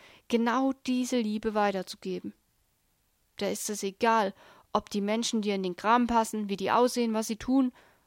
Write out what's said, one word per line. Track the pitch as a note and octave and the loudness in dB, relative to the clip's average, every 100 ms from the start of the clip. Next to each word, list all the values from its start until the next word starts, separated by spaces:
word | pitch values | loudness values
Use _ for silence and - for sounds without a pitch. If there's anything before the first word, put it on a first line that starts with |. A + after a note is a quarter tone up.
| - - - | -20 -20 -2
genau | A#3 A#3 A#3+ C4+ C4 - | 0 2 2 0 0 -2
diese | B3+ B3 B3 | -2 0 0
Liebe | G#3+ G#3+ A3 | 0 -2 -2
weiterzugeben. | G#3+ G3+ F#3+ F#3 - F#3+ F3+ G3+ - _ _ _ _ _ _ _ _ _ - | 0 0 0 -6 -10 -8 -8 -8 -14 _ _ _ _ _ _ _ _ _ -6
Da | G3+ | -4
ist | G3+ - | -4 -4
es | G#3 | -4
egal, | G3 F#3+ A3+ A3+ G3 - - - _ | -6 0 2 4 2 -4 -16 -20 _
ob | G#3 - | -4 -2
die | G#3 | -4
Menschen | G3+ A3+ A#3 A3+ | -2 -2 0 -2
dir | G#3 | 0
in | G3 | -2
den | F#3 F3 | -4 -2
Kram | G3+ A#3+ A#3+ | 2 4 4
passen, | A#3 A3 G#3+ G3+ | 2 2 -2 -4
wie | G3 | -4
die | F#3+ | 0
aussehen, | F3+ B3 B3 A#3 | 2 2 2 -2
was | A3 A3+ | -2 -4
sie | G#3+ | -6
tun | - C4+ B3+ - - _ | 0 2 2 -2 -18 _